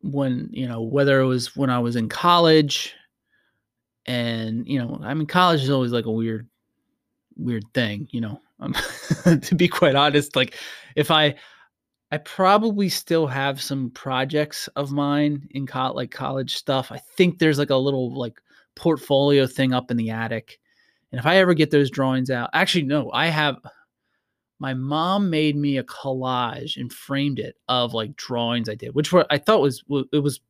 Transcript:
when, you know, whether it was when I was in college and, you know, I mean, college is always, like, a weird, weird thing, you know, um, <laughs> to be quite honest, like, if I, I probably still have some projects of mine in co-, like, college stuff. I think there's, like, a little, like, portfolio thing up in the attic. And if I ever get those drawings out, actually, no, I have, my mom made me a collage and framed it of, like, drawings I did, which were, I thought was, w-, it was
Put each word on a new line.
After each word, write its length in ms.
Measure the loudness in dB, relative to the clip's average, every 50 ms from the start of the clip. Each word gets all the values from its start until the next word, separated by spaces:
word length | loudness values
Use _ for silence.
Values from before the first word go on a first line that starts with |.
when, 480 | -8 -4 -2 -2 -2 0 -2 -4 -6 -8
you 160 | -8 -8 -8
know, 140 | -6 -6 -6 -6
whether 380 | -2 0 2 4 4 4 4
it 60 | 4
was 280 | 2 2 0 -2 -6 -4
when 140 | -2 0 0
I 120 | 0 0
was 160 | 0 0 0
in 120 | -2 -2 -2
college 840 | -4 0 4 4 6 6 6 6 6 6 6 4 -2 -6 -8 -10 -12 -18 _ _ _ _ _ _ _ _ _ _ _ _ _ _ _ _ _ _ _ _ _
and, 600 | -6 -4 -4 -2 -2 -4 -4 -4 -4 -4 -6 -4
you 120 | -2 -2 -2
know, 200 | -2 -4 -6 -8 -8
I 100 | -6 -4
mean, 120 | -4 -4
college 360 | 0 2 4 4 4 4 2 2
is 80 | 2
always, 220 | 2 2 0 0 0
like, 140 | -2 -2
a 40 | -2
weird, 380 | -2 -2 -2 -2 -4 -6 -8 -12 _ _ _ _ _ _ _ _ _ _ _ _ _ _ _ _ _
weird 280 | -8 -6 -4 -4 -4 -6 -4 _
thing, 340 | -2 -2 -2 -2 -6 -10 -8
you 120 | -8 -8 -8
know, 180 | -8 -10 -14 _ _ _ _
um, 140 | -10 -8 -6 -6 -6 -8 -12 -14 -6 -6 -6 0 2
<laughs> 160 | 2 2 2
to 140 | 2 -2 0
be 140 | 2 2 0
quite 260 | 2 2 2 4 4
honest, 400 | 4 2 4 2 2 0 0 0
like, 220 | -2 -2 -2 -4 -16 -16 -16 -18 -18 -20 -8 -4
if 140 | -2 0 2
I, 240 | 2 2 2 2 0 -4 -14 -20 -20 _ -20 _ _ _ _ _ _ _ _ _
I 80 | -8 -8
probably 720 | -8 -10 -4 2 4 4 4 4 4 0 0 0 -2 -2
still 380 | -2 -4 -4 0 0 0 0
have 360 | 0 -2 -2 -2 -2 -4 -4 -6
some 280 | -6 -6 -4 -4 -6
projects 760 | -8 -10 -8 -4 -2 -2 -2 0 0 -2 -2 -2 -4 -12 -12 -10 _
of 140 | -6 -6 -4
mine 580 | -2 -2 -2 0 0 2 2 0 0 -4 -8 -10
in 160 | -8 -8 -8
co-, 260 | -6 -4 -4 -4 -4 -4
like, 180 | -6 -8 -8
college 460 | -8 -8 -6 -4 -4 -4 -6 -6 -8
stuff. 360 | -10 -4 -2 -2 -2 -2 -4 -12
I 60 | -16
think 400 | -18 -18 _ 2 2 2 4 2
there's, 200 | 2 2 4 2
like, 120 | 0 2
a 60 | 2
little, 380 | 0 2 0 -2 -2 -4 -6 -6
like, 260 | -6 -8 -8 -10 -14 _ _ _ _ _ _ _
portfolio 720 | -4 0 0 0 0 0 2 2 4 4 6 4 4 4
thing 260 | 2 0 0 0 0 0
up 180 | -2 -2 -2
in 60 | -2
the 140 | -2 -2 -2
attic. 480 | -4 -4 -6 -6 -6 -8 -8 _ -20 _ _ _ _ _ _ _ _ _ _ _
And 80 | -10 -2
if 80 | 0
I 100 | 4 6
ever 180 | 6 8 8 8
get 160 | 6 6 6
those 200 | 6 4 4 4
drawings 400 | 2 0 0 2 2 0 0 -2
out, 200 | -2 -4 -4 -2 0
actually, 300 | 0 2 2 2 0 0
no, 260 | 2 0 -2 -2 -2 -2
I 160 | 0 0 0
have, 280 | 2 2 0 0 0 -4 _ -20 -20 _ _ _ _ _ _ _ _ _ _ _ _ _ _ _ _ _
my 160 | -8 -6 -6
mom 560 | -4 -4 -4 -2 -2 0 0 0 0 0 0
made 260 | 0 2 2 2 0
me 220 | 0 0 0 0 -2
a 60 | -4
collage 920 | -6 -12 -10 -8 -6 -6 -4 -4 -2 -2 -2 -2 -2 -4 -8 -8 -10 -8
and 160 | -8 -8 -10 -12
framed 460 | -16 -10 -6 -4 -2 0 -2 -2 -4
it 180 | -8 -10 -10 _ _ -2
of, 260 | 0 0 0 0 -2
like, 220 | -4 -6 -6 -8
drawings 520 | -14 -10 -6 -4 -2 -2 0 -2 -2 -4 -4
I 60 | -8
did, 200 | -10 -10 -6 -4
which 180 | -4 -2 2 4
were, 140 | 2 4 4
I 80 | 0 -2
thought 220 | 2 2 2 4
was, 200 | 4 2 0 -2 -8
w-, 260 | _ -4 -4 -4 0 -2
it 80 | 0
was 200 | 0 0 -4 -4 _ _